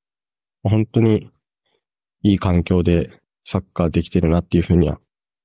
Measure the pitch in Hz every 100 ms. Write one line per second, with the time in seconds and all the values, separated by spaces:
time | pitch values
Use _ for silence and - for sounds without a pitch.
0 | _ _ _ _ _ _ 107 107 110 -
1 | 113 107 - _ _ _ _ _ _ _
2 | _ _ 104 98 95 87 85 92 87 85
3 | 73 - _ _ - 98 - - 85 85
4 | 82 92 82 85 - 87 82 87 76 -
5 | _ _ _ _